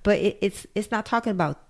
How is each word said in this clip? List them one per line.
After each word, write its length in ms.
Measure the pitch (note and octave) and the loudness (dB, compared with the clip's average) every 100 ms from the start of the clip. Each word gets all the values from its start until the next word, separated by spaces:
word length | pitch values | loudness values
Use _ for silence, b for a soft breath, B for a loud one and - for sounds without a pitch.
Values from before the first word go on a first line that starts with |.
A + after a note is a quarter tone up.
But 160 | - G#3 | 2 4
it, 180 | G3+ - | 2 0
it's, 240 | G3 - - | -2 -4 -8
it's 160 | - G#3 | -6 -4
not 160 | A3 - | -4 0
talking 260 | A#3 A#3 | -2 0
about 300 | F#3+ D#3 C#3 - | 0 -2 -2 -12